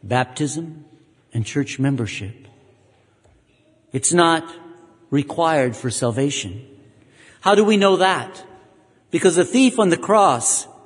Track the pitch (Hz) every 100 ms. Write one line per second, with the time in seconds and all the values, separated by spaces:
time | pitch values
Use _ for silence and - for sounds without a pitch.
0 | 101 123 127 - 151 143 165 156 - -
1 | _ _ _ 117 110 143 139 - 135 139
2 | 107 - 101 - - _ _ _ _ _
3 | _ _ _ _ _ _ _ _ _ 131
4 | - 175 165 165 165 - - - - _
5 | _ 143 143 - 165 160 127 113 127 113
6 | 123 117 139 143 98 98 - - - _
7 | _ _ - _ 185 202 214 214 196 190
8 | 185 170 120 - - - _ _ _ _
9 | _ 170 185 170 170 247 262 233 202 165
10 | - 214 196 123 - - - -